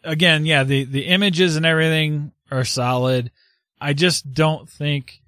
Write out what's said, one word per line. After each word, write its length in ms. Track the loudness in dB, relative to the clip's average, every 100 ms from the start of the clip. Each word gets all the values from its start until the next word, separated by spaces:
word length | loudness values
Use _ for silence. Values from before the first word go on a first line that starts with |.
again, 420 | -6 0 2 2 2
yeah, 180 | 2
the, 200 | 2 0
the 220 | 0 -4 -2
images 480 | 0 2 2 2 2
and 100 | 0
everything 680 | 2 2 0 0 -2 -6 -12 _
are 120 | -4 -2
solid. 680 | -2 -2 0 0 0 -2 -10 _ _ _ _
I 140 | -4
just 400 | 0 0 0 -4
don't 360 | 0 0 0 -8
think, 500 | -8 -4 -4 -6 -16